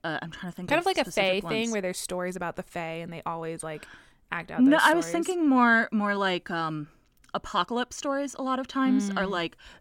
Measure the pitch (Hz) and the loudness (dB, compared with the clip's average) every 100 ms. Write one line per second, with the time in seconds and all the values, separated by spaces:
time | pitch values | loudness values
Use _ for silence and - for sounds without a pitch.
0 | 165 156 165 - 180 - 180 302 359 359 | -8 -6 -8 -10 -12 -10 -2 0 2 0
1 | 196 214 190 185 202 220 233 214 185 185 | 0 0 2 0 -2 -2 -2 -2 -4 -6
2 | - 180 180 185 175 170 180 175 165 165 | -6 -4 -4 -4 -6 -8 -10 -8 -8 -8
3 | 170 170 - 165 165 165 156 156 - - | -10 -10 -8 -8 -6 -8 -8 -10 -14 -20
4 | - _ _ 170 - 240 262 311 - 330 | -20 _ _ -8 -4 4 6 8 6 4
5 | - 339 339 359 302 262 240 226 226 220 | 2 -2 0 2 4 6 6 6 2 0
6 | 202 202 190 180 - 170 160 156 147 _ | 0 0 0 0 -2 -4 -4 -4 -8 _
7 | _ _ _ - - 202 175 233 247 - | _ _ _ -8 -2 -2 0 -2 -4 -6
8 | 294 277 285 - 262 262 262 269 269 262 | -4 -2 -4 -4 -2 -2 -2 0 4 4
9 | 202 196 196 180 165 - - - | 2 -2 -2 -2 -4 -8 -20 -16